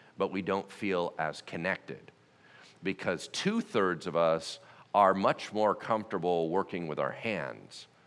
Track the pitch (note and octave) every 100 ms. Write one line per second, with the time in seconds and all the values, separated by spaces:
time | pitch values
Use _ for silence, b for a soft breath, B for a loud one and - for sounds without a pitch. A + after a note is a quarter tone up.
0 | b - F#2+ F#2+ F#2 G2 F#2+ - G#2 F2+
1 | F2 - D#2+ D2+ - - F2+ E2+ - C2+
2 | - _ b b b b b b F#2 F#2
3 | A2 F2 - - F#3+ A3+ A3+ A#2 F#2+ E2+
4 | F2+ D#2+ E2 E2 - - b b b G2
5 | G2 F#2+ A2 D3+ - G#2 G#2+ F#2 - A2
6 | G#2 F#2+ F2 F2 E2 F2+ G2+ F#2 E2 D2+
7 | C2+ - A2+ G2 C#2 G#1+ G1+ - - b